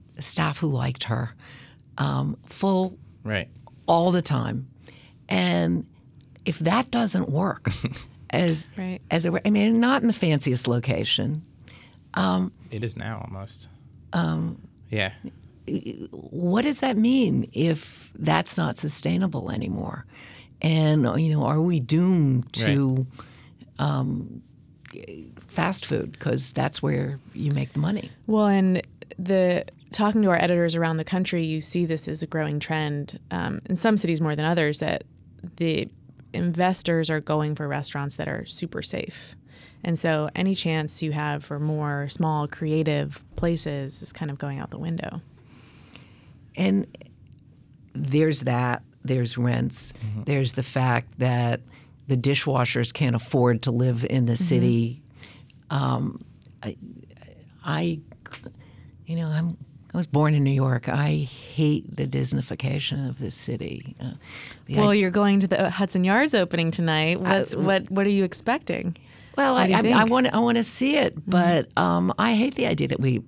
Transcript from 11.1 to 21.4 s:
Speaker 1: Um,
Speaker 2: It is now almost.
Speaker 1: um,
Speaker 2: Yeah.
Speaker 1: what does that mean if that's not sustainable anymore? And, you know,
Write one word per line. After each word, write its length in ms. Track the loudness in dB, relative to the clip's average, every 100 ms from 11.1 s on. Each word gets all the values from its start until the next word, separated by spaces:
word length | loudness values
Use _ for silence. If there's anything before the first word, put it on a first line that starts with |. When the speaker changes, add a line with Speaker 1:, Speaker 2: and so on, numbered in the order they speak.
| -2 -2 -4 -8 -20 -20 -20 -20 -20 -8 -2
Speaker 1:
Um, 360 | 0 0 -2 -6 -12
Speaker 2:
It 120 | -8
is 120 | -8 -8
now 240 | -10 -10 -10
almost. 400 | -12 -14 -16 -18 -20 -20 -20 -6
Speaker 1:
um, 440 | -2 -2 -2 -4 -8 -16 -20 -8
Speaker 2:
Yeah. 220 | -4 -4 -6 -16 -18 -20 -18 -8 -8 -6 -12 -12
Speaker 1:
what 500 | -14 -12 -4 0 2
does 160 | 0 0
that 140 | 0 2
mean 520 | 2 4 2 0 -2
if 580 | 0 0 0 -4 -18 -20 -6
that's 360 | 0 0 0 -2
not 200 | -2 -2
sustainable 720 | -4 -4 -2 0 0 -2 -6
anymore? 540 | -6 -4 -4 -6 -10 -14 -20 -20 -20 -20 -4
And, 420 | 2 4 4 4 4 2
you 100 | 2
know, 100 | 2